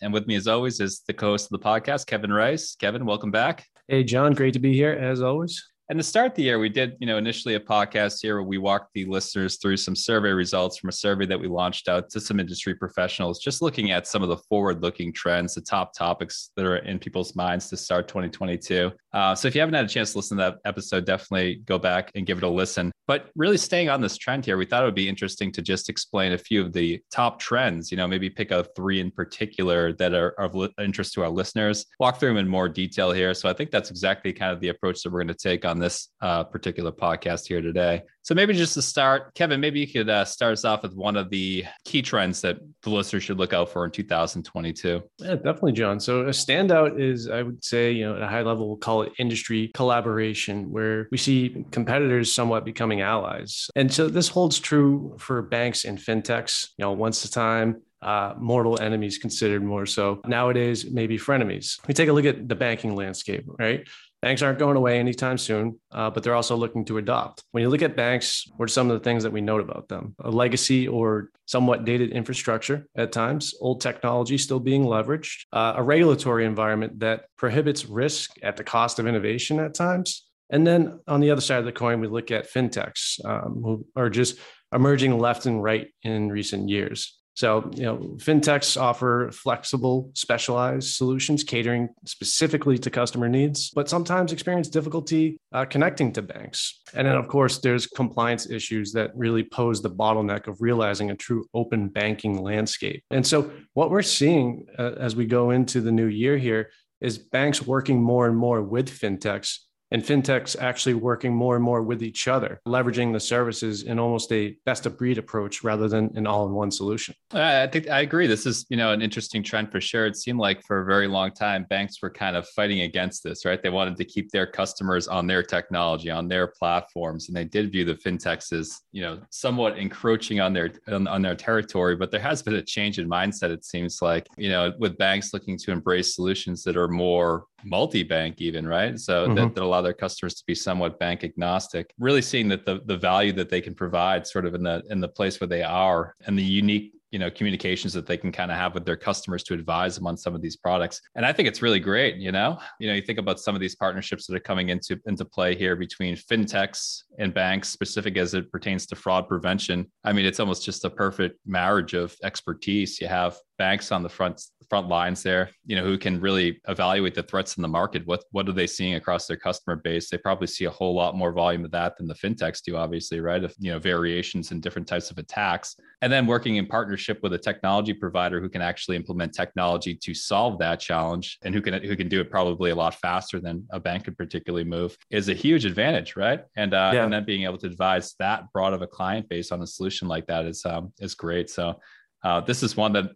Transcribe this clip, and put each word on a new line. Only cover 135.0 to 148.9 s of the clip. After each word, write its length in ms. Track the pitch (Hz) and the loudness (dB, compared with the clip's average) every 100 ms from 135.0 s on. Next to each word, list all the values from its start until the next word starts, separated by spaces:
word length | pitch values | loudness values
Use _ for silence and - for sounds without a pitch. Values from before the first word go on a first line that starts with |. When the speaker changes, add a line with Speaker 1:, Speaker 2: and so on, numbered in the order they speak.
| 98 98 - | 2 2 -2
Speaker 1:
looking 220 | 101 - 90 | -8 -6 -6
to 120 | - | -4
embrace 440 | 90 92 90 90 - | -2 2 2 0 0
solutions 480 | 92 95 - 87 | 0 -2 -4 -6
that 140 | 92 87 | -2 0
are 100 | 87 | 0
more 580 | 87 90 87 85 82 - _ 101 | 2 2 4 2 0 -6 _ -4
multi-bank 760 | 95 156 104 80 82 82 80 | 0 0 0 0 -2 -2 -4
even, 260 | 85 80 80 | -4 -4 -2
right? 320 | 85 110 117 | 0 0 -4
So 260 | - 87 92 | 0 2 2
Speaker 2:
Mm-hmm. 100 | 117 | 4
Speaker 1:
that, 200 | 117 104 | 2 2
that 80 | |
allow 180 | 92 90 | 0 2
their 100 | 90 | 2
customers 400 | 87 95 - 107 - | -2 -6 -6 -8 -8
to 80 | - | -6
be 100 | 87 | -4
somewhat 440 | 98 90 87 82 | -2 0 -2 -2
bank 240 | 87 87 | -4 -2
agnostic, 680 | 80 - 87 92 - 87 - - | -6 -4 -2 -2 -2 -8 -8 -2
really 240 | 123 143 | 2 2
seeing 280 | 131 127 107 | 2 0 2
that 160 | 95 - | 0 -2
the, 160 | 95 107 | -4 -2
the 120 | 90 | -2
value 340 | 90 95 104 | 2 4 2
that 160 | 92 90 | 0 -2
they 120 | 90 | -2
can 120 | - | -4
provide 540 | - 90 87 90 92 - | -6 -2 0 2 0 -2
sort 180 | 98 90 | -4 -4
of 80 | |
in 100 | 87 | -2
the, 200 | 87 85 - | -4 -4 -4
in 100 | 101 | -4
the 80 | 90 | -4
place 320 | - 98 - | -2 -2 -2
where 80 | 90 | -2
they 160 | 87 | -2
are 500 | 80 90 95 85 82 - - | 0 2 2 2 -2 -8 -2
and 120 | 98 | 0
the 60 | |
unique, 500 | 95 98 104 104 104 - _ | 2 4 4 2 -2 -16 _
you 80 | 104 | -6
know, 100 | 87 | -4
communications 640 | - 104 95 95 90 95 | -2 -2 -2 -2 -4 -4
that 120 | 87 80 | -6 -4
they 120 | 87 | -4
can 140 | 92 | -4
kind 180 | 85 90 | -4 -4
of 60 | 85 | -2
have 160 | 90 | -2
with 120 | 90 | -4
their 120 | 85 | -4